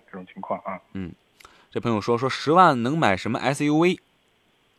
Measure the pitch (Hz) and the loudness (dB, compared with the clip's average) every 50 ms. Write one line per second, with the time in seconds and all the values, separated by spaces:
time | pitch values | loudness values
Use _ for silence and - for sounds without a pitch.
0 | - _ - 95 90 - - 98 - - 101 90 - 95 95 90 - _ - 95 | -10 _ -16 -16 -16 -16 -16 -12 -8 -8 -8 -8 -8 -10 -12 -12 -14 _ -12 -10
1 | 92 80 - - _ _ _ - - - _ _ _ _ - 117 104 120 113 104 | -10 -10 -12 -18 _ _ _ -20 -20 -20 _ _ _ _ -8 -4 -2 -2 -2 0
2 | - 120 117 113 131 127 - - - 135 160 185 185 160 139 120 113 127 156 165 | 0 0 0 0 0 -2 -4 -2 0 2 6 6 6 6 4 2 0 -2 0 2
3 | 139 104 95 92 - 107 123 - - 127 143 - 147 147 147 156 170 185 175 - | 2 2 2 0 -2 -4 -4 -2 -2 -2 -2 0 0 0 2 2 2 2 0 -2
4 | _ _ _ _ _ _ _ _ _ _ _ _ _ _ _ | _ _ _ _ _ _ _ _ _ _ _ _ _ _ _